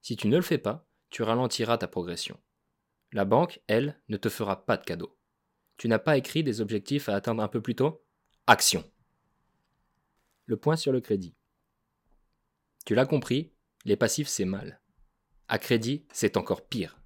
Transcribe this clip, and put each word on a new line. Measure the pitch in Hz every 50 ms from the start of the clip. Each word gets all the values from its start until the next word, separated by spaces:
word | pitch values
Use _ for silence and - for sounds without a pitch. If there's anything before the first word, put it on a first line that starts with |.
Si | _ - 120
tu | 107 - 104
ne | 113
le | 170 180
fais | - 170 135
pas, | - 101 113 160 _ _ _ _ _ _
tu | - - 117
ralentiras | 107 113 120 127 120 - - 117 107 117 110
ta | - 87
progression. | - - 87 87 87 82 - - - - _ _ _ _ _ _ _ _ _ _ _ _ _ _
La | - 107 101
banque, | 98 107 127 170 170 - - _ -
elle, | 104 113 135 147 147 _ _ _
ne | 107 104
te | - 113
fera | - - 110 101 98 - -
pas | - 117 101
de | -
cadeau. | - 87 82 85 - _ _ _ _ _ _ _ _ _ _ _ _ _ _
Tu | - 117
n'as | 113 110
pas | - - 156 135
écrit | 131 - - 151 165
des | 139 113 110
objectifs | 113 101 110 104 98 - 135 143 139 -
à | 104
atteindre | 101 98 - 117 113 107
un | 104
peu | - 120
plus | 107 - 117
tôt ? | - 131 147 160 - _ _ _ _ _ _ _ _ _ -
Action ! | 117 - - - - 87 78 - _ _ _ _ _ _ _ _ _ _ _ _ _ _ _ _ _ _ _ _ _ _ _ _ _ _ _ _ _ _ _
Le | - 117 104
point | - 147 160
sur | 160 - 143
le | 131 127
crédit. | 117 - 107 98 92 85 - _ _ _ _ _ _ _ _ _ _ _ _ _ _ _ _ _ _ _ _ _ _ _ _ _ _ _ _ _ -
Tu | - 110
l'as | 107 135
compris, | 131 - 143 123 - 120 131 165 - _ _ _ _ _ _ _
les | - 101
passifs | - - 110 - - 147 139
c'est | - - 98
mal. | 92 95 98 - 92 - _ _ _ _ _ _ _ _ _ _ _ _ _ _ _
À | 113 110
crédit, | - - 123 117 110 117 139 147 - _
c'est | - - - 104 - 101
encore | 87 - 98 - - _
pire. | - 123 90 80 - _ -